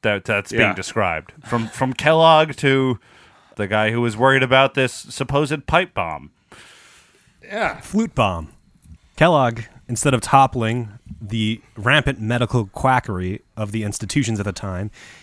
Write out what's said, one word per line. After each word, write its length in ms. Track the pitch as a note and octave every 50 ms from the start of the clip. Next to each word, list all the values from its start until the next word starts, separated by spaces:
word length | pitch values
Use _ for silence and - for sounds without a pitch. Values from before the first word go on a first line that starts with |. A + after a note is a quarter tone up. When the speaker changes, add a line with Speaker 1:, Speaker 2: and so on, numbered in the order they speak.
Speaker 1:
that, 240 | - G#2+ G#2 G2 -
that's 260 | - G#2+ G2+ G2 -
being 100 | A2 A2+ A2+
Speaker 2:
Yeah. 100 | G2 F2+
Speaker 1:
described. 580 | F#2+ F2+ - - A2+ G2+ F2+ E2 D#2 D#2 - - - -
From, 220 | - - A#2 A2+ A2
from 240 | - - C3+ C3 C3
Kellogg 640 | - - D3+ D#3+ D#3+ E3 E3 D#3+ D#3 D#3 D#3 C#3+
to 420 | - D3 C#3 C3+ C3+ C3+ C3 A#2+ - _ _ - - - _ _ _ _ _ _
the 120 | - G#2
guy 240 | F#2+ G#2+ G#2+ G#2+ A2
who 100 | A2+ A#2
was 160 | A#2+ A#2 G#2
worried 260 | G#2+ B2 C3+ C3+ C3+ C3
about 300 | A#2+ C3 C3 C3+ C3+ -
this 180 | C#3 C3 A#2+ -
supposed 720 | - - - - - C3+ - C#3 C#3+ D3+ C3 D3+ D3 -
pipe 260 | - D3+ F3 F#3+ F3 -
bomb. 380 | G#2+ F2 D#2+ D#2 C#2 C#2 D2 _ _ _ _ - - - - - - - - - - _ _ _ _ _ _ _ _ -
Speaker 2:
Yeah. 360 | - G3+ A3 G#3 C#3+ F#2+ -
Speaker 3:
Flute 340 | - - - G#3+ A3+ - -
bomb. 340 | C#3 A2+ G2 F2+ E2 D#2 - - _ _ _ _ _ _ - - - _ _ -
Kellogg, 460 | - D#3 F3 E3 C#3+ C3 A#2+ A2+ A#2 A2+ - - - _
instead 260 | - A#2+ - - D3 C3
of 80 | A2+
toppling 680 | - - - C3+ C3+ B2+ - B2+ A2+ A2 A#2 B2 A#2 G#2+ G2+ - - - - -
the 400 | A2 F#2+ A2+ A2+ A2 G#2+ A2+ - - _ -
rampant 420 | A2+ G2+ B2 C#3+ D3+ - C#3 C3+ -
medical 460 | A2 A2 A#2+ A#2+ B2 - - B2 G#2+
quackery 760 | G2 - - - C3 C3 B2 - - G2+ F2+ F#2 F#2 G2+ - _ _ -
of 160 | A2 G#2+ G2+
the 120 | G#2 A2+ G#2+
institutions 560 | G#2 G2+ - A2 F#2+ - D3+ B2 A#2 A2+ G2+
at 60 | G2
the 60 | G2+
time, 400 | F#2 - - G2 F#2 F2+ G2+ G#2+ - - - - - -